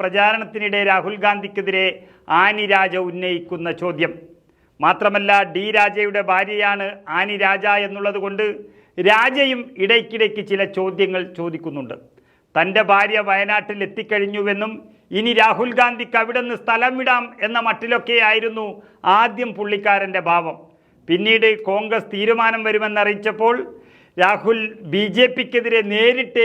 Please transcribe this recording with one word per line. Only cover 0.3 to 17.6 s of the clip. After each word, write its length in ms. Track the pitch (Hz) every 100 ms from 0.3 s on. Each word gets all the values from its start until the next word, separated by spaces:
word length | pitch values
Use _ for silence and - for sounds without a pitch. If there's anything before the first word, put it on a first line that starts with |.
| 220 214 220 208 202 196
രാഹുൽ 260 | 190 175 208
ഗാന്ധിക്കെതിരെ 600 | 208 202 196 202 190 190 185 - - _ - 160
ആനി 240 | 196 214 208
രാജ 200 | 196 190 180 180
ഉന്നയിക്കുന്ന 600 | 175 185 175 175 175 170 165
ചോദ്യം. 320 | 180 151 160 - - - _ _ _ -
മാത്രമല്ല, 460 | 151 185 208 202 202 202 185
ഡി 100 | 165 208 214
രാജയുടെ 440 | 208 196 208 202 185
ഭാര്യയാണ് 560 | 185 202 208 208 202 196 202 - 165
ആനി 200 | 202 202
രാജ 220 | 190 196 208 202 202
എന്നുള്ളത് 340 | 196 202 202 196
കൊണ്ട് 200 | 196 214 214 - - _ - 180
രാജയും 520 | 214 247 262 277 254 240 -
ഇടയ്ക്കിടയ്ക്ക് 600 | 196 233 - 220 214 208 202
ചില 100 | 196 196 196
ചോദ്യങ്ങൾ 480 | 185 180 190 185 180 180
ചോദിക്കുന്നുണ്ട്. 580 | 170 160 160 143 123 - - _ _ _ _
തൻ്റെ 280 | 156 175 196 196
ഭാര്യ 260 | 196 208 214 202
വയനാട്ടിൽ 500 | 196 202 208 196 202 196
എത്തിക്കഴിഞ്ഞുവെന്നും 840 | 196 214 214 202 208 202 202 220 220 - _ - 180
ഇനി 140 | 226 233
രാഹുൽ 300 | 226 180 247 233
ഗാന്ധിക്ക് 380 | 240 233 240 233
അവിടെ 200 | 226 247
നിന്ന് 140 | 240 226
സ്ഥലം 320 | 233 226 247 262
വിടാം 240 | 262 247 240 - 214
എന്ന 120 | 233